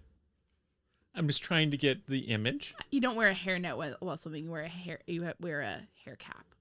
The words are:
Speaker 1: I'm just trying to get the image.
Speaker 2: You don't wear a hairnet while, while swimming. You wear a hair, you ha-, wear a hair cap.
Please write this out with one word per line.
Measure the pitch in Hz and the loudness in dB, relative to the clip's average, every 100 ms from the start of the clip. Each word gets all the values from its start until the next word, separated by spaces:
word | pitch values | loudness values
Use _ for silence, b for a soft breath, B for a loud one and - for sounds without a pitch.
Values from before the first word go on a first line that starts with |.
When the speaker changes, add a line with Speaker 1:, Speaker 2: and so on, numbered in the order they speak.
| - _ _ _ _ _ _ _ _ _ _ - | -16 _ _ _ _ _ _ _ _ _ _ 0
Speaker 1:
I'm | 151 | 2
just | - | 2
trying | - 165 156 | 4 4 6
to | 143 | 6
get | 143 131 - | 4 4 0
the | 135 | -2
image. | 107 110 113 285 - - - | 2 2 2 0 -6 -12 -2
Speaker 2:
You | 277 | 0
don't | 247 220 | 2 4
wear | 214 | 4
a | 185 | 4
hairnet | 185 180 175 123 | 0 0 -2 -2
while, | 156 - | -4 -4
while | 185 151 | -6 -6
swimming. | 165 156 | -6 -8
You | 160 | -6
wear | 160 165 | -6 -8
a | |
hair, | 175 175 160 - | -8 -10 -10 -6
you | 170 170 | -4 -4
ha-, | - | -4
wear | 175 147 | -4 -4
a | 110 85 - _ - | -4 -6 -10 _ -18
hair | 117 | -16
cap. | - - - _ | -14 -16 -18 _